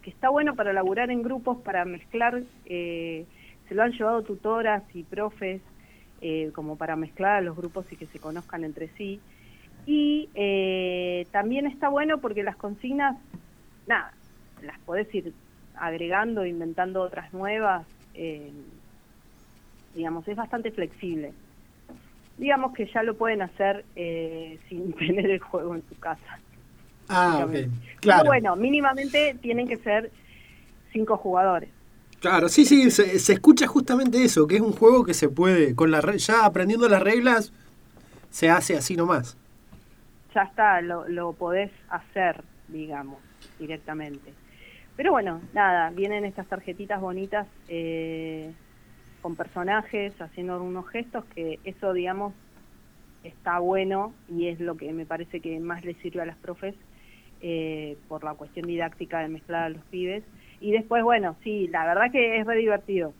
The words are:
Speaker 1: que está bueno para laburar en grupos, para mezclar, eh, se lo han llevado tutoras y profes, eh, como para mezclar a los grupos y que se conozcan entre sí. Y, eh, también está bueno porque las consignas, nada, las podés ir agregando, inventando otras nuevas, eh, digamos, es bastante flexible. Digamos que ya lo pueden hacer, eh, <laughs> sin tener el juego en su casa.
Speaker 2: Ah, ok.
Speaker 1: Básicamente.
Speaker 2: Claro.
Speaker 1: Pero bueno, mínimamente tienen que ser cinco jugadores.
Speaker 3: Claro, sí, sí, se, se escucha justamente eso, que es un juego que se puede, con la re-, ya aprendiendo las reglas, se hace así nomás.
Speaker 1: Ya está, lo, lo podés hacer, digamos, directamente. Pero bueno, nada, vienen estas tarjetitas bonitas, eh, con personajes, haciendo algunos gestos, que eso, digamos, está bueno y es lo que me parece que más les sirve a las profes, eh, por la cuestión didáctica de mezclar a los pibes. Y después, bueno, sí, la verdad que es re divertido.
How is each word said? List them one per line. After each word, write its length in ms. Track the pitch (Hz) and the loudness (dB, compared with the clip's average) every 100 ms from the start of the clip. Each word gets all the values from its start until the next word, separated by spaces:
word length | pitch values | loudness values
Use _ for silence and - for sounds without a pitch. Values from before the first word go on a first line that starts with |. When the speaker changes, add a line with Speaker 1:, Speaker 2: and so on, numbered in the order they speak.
Speaker 1:
que 80 | - | -20
está 200 | - 262 | -2 2
bueno 260 | 285 302 | 2 0
para 180 | 247 202 | -2 -2
laburar 380 | 190 185 202 247 | 0 0 -2 -2
en 120 | 247 | -2
grupos, 340 | 233 254 247 247 | -4 -4 -4 -6
para 240 | - 190 | -4 -4
mezclar, 580 | 180 170 - 233 233 247 247 - | -4 -8 -10 -2 -2 -2 -10 -20
eh, 600 | - 180 170 170 165 160 175 - - - - | -10 -8 -6 -8 -8 -10 -14 -20 -20 -20 -8
se 80 | |
lo 80 | 190 | 0
han 80 | 240 | 0
llevado 300 | 240 214 233 | 0 -2 -2
tutoras 600 | 220 196 214 226 226 208 208 | -4 -6 -4 -2 0 -2 -6
y 100 | 175 | -18
profes, 580 | 160 190 214 208 190 190 - - - - - - | -12 -8 -8 -6 -10 -10 -14 -20 -20 -20 -20 -12
eh, 300 | 165 160 156 | -6 -6 -6
como 240 | 151 151 151 | -8 -12 -8
para 180 | 160 | -6
mezclar 420 | 160 160 - 190 208 | -6 -8 -2 0 0
a 40 | |
los 140 | 175 | -2
grupos 360 | 160 175 190 185 | -8 -10 -10 -12
y 40 | |
que 100 | 170 156 | -18 -18
se 120 | - | -16
conozcan 440 | 156 165 165 170 | -12 -12 -12 -12
entre 260 | 160 151 160 - | -10 -12 -16 -12
sí. 220 | 202 202 - - - - - - | -12 -12 -18 -20 -20 -20 -20 -18
Y, 440 | - 294 294 294 302 | -2 2 2 0 -4
eh, 920 | - 202 196 190 185 185 180 180 180 175 | -4 -2 0 0 -2 -2 -4 -4 -6 -2
también 340 | 202 214 262 | -2 -2 -2
está 240 | 285 - 285 | -4 -2 -2
bueno 300 | 285 302 302 | 0 0 -2
porque 240 | 247 208 | -4 -4
las 120 | 202 | -6
consignas, 600 | 196 202 208 247 277 277 262 - - - - - - - | -6 -12 -10 -6 -2 -2 -4 -14 -20 -20 -20 -20 -20 -4
nada, 260 | 220 117 _ - - - - | -4 -4 _ -20 -20 -20 -20
las 180 | 147 - | -20 -18
podés 340 | - 180 214 | -6 -6 -4
ir 200 | 202 170 - _ _ - | -6 -8 -18 _ _ -20
agregando, 680 | - 165 165 170 190 226 220 | -10 -8 -6 -2 -2 -2 -4
inventando 560 | 180 170 165 165 185 185 | -6 -6 -8 -6 -4 -4
otras 320 | 185 175 170 | -6 -8 -14
nuevas, 520 | 185 196 220 208 185 165 - - | -10 -6 -2 -2 -2 -6 -20 -20
eh, 380 | - 165 151 147 143 135 143 - - _ _ _ - - - - - - | -12 -12 -12 -16 -20 -20 -20 -20 -20 _ _ _ -20 -20 -20 -20 -20 -16
digamos, 300 | 165 165 165 - | -8 -6 -6 -8
es 100 | 208 | -10
bastante 340 | 170 240 226 | -8 -6 -8
flexible. 600 | 214 165 - 185 160 147 - - - - _ - - - - - - | -6 -8 -8 -8 -8 -10 -16 -20 -20 -20 _ -20 -20 -20 -20 -20 -6
Digamos 360 | 285 269 262 | 0 0 0
que 140 | 254 202 | -6 -6
ya 100 | 233 | -4
lo 120 | 226 220 | -4 -2
pueden 240 | 226 214 | -2 -2
hacer, 420 | 180 - 196 202 - | -6 -2 0 0 -8
eh, 640 | - 170 165 160 160 160 160 | -10 -8 -6 -8 -10 -14 -18
<laughs> 60 | - | -14
sin 240 | 175 180 | -10 -8
tener 360 | 160 160 196 190 | -4 -2 0 2
el 100 | 185 | 0
juego 360 | - 180 170 | -4 -8 -6
en 80 | 165 - | -10 -12
su 100 | - | -12
casa. 400 | 165 160 - - - - - - - - - | -10 -10 -14 -20 -20 -20 -20 -20 -20 -20 -2
Speaker 2:
Ah, 320 | 185 180 156 | 2 2 2
ok. 40 | 156 | 0
Speaker 1:
Básicamente. 360 | 151 127 120 - - | -2 -4 -6 -10 0
Speaker 2:
Claro. 220 | 208 190 | 6 8
Speaker 1:
Pero 80 | 285 | 8
bueno, 240 | 262 214 | 4 2
mínimamente 800 | 180 247 294 277 269 277 294 294 247 | 0 2 2 2 0 -2 2 0 -2
tienen 260 | 240 233 247 | -4 -4 -4
que 100 | 226 | -6
ser 340 | 220 208 226 - - - - - - - - | 0 -2 -2 -16 -20 -20 -20 -20 -20 -20 -8
cinco 240 | 220 220 214 | -4 0 0
jugadores. 520 | 208 180 190 175 - - - - - - | 2 2 2 2 -4 -18 -20 -20 -20 -4
Speaker 3:
Claro, 260 | 180 180 165 | 2 4 6
sí, 160 | - | 8
sí, 260 | 285 285 254 | 10 10 10
se, 300 | - 190 190 | 6 4 4
se 140 | - | 4
escucha 340 | 190 - 254 269 | 8 10 8 6
justamente 560 | 285 254 247 254 247 | 2 2 2 4 4
eso, 240 | 254 - 151 | 4 6 4
que 80 | |
es 60 | 202 | 4
un 100 | 220 | 2
juego 320 | - 220 247 | 8 10 10
que 100 | 175 | 6
se 140 | 170 151 | 2 2
puede, 480 | 143 185 180 143 | 4 6 6 4
con 160 | 120 160 | 6 4
la 80 | 156 | 4
re-, 200 | 156 208 | 2 0
ya 260 | - 226 | 4 6
aprendiendo 420 | 214 185 185 226 240 | 6 4 2 4 6
las 160 | 190 | 6
reglas, 480 | 190 240 247 233 214 - - - - - - - - | 6 4 4 4 0 -12 -20 -20 -20 -20 -20 -20 -16
se 200 | - 165 | 2 6
hace 280 | 175 - 160 | 6 4 -2
así 180 | 123 | -2
nomás. 420 | 170 170 156 120 - _ - - - - - - - - | 0 2 0 -2 -14 _ -20 -20 -20 -20 -20 -20 -20 -4
Speaker 1:
Ya 100 | 208 | -2
está, 380 | 196 - 214 185 | -2 2 4 4
lo, 260 | 175 170 160 | 0 -6 -6
lo 260 | 175 175 | -6 -6
podés 360 | 165 175 185 202 - - | -6 -2 -2 -4 -10 -12
hacer, 520 | 175 - 196 180 156 - - - | -12 -8 -2 -2 -2 -12 -20 -16
digamos, 480 | 160 156 143 139 - - - - - | -14 -10 -12 -12 -18 -20 -20 -20 -16
directamente. 720 | 156 160 156 156 151 143 - - - - - - - | -12 -12 -10 -12 -12 -14 -18 -20 -20 -20 -20 -20 -18
Pero 160 | - 339 | -2 2
bueno, 300 | 277 196 165 170 | 2 0 -6 -6
nada, 380 | 202 196 175 165 | 0 2 4 0
vienen 320 | 175 196 208 | -2 -4 -2
estas 220 | 202 196 185 | -6 -8 -10
tarjetitas 520 | 196 196 180 202 202 | -10 -10 -12 -8 -6
bonitas, 440 | 190 185 196 208 202 - - | -6 -8 -6 -6 -6 -16 -12
eh, 840 | 170 165 165 160 160 160 160 156 165 _ _ - - - - | -8 -6 -6 -8 -8 -10 -10 -14 -18 _ _ -20 -20 -20 -14
con 140 | 170 | -12
personajes, 840 | 165 165 185 180 214 208 214 202 202 | -10 -10 -6 -2 -2 -2 -8 -8 -10
haciendo 320 | 165 - 180 | -16 -10 -8
algunos 340 | 180 180 185 180 | -8 -8 -10 -10
gestos, 360 | 226 240 233 214 | -12 -10 -12 -12
que 240 | - 165 156 | -10 -10 -10
eso, 260 | 190 190 196 | -14 -6 -4
digamos, 400 | 180 180 190 202 196 - - - - - _ - - | -2 -4 -6 -8 -10 -20 -20 -20 -20 -20 _ -20 -20
está 360 | 165 - 185 175 | -20 -10 -4 -2
bueno 540 | 175 190 190 190 214 - - | 0 0 0 -2 -4 -10 -10
y 180 | 170 175 | -4 -4
es 120 | 165 | -4
lo 160 | 170 | -8
que 160 | 160 151 | -8 -10
me 120 | 165 | -10
parece 340 | 160 165 170 175 | -8 -10 -10 -12
que 200 | 165 160 | -10 -8
más 240 | 170 175 | -8 -10
les 120 | 175 170 | -10 -12
sirve 240 | 180 180 | -10 -10
a 40 | |
las 120 | 165 160 | -10 -12
profes, 380 | - 175 196 202 - - - - - - | -14 -10 -12 -12 -20 -20 -20 -20 -20 -14
eh, 560 | 170 165 160 156 151 143 - | -8 -6 -6 -8 -12 -14 -14
por 160 | 156 | -12
la 100 | 156 | -10
cuestión 340 | 151 147 175 170 | -12 -14 -12 -8
didáctica 520 | 170 165 - 165 170 | -6 -6 -8 -8 -6
de 80 | 156 | -6
mezclar 360 | 156 - 165 | -10 -8 -6
a 60 | 165 | -6
los 140 | 160 | -8
pibes. 380 | - 180 180 208 214 - - - | -12 -8 -6 -8 -12 -20 -20 -10
Y 100 | 208 | 0
después, 320 | 214 220 233 | 0 2 2
bueno, 320 | 226 233 185 160 | 4 2 2 -6
sí, 240 | 226 208 180 | -6 -4 -2
la 180 | 170 | -2
verdad 260 | 165 180 247 | 0 2 2
que 280 | 262 233 226 | 2 2 0
es 60 | 214 | 0
re 80 | 226 | 0
divertido. 560 | 226 202 - 190 160 | 2 0 -2 -4 -4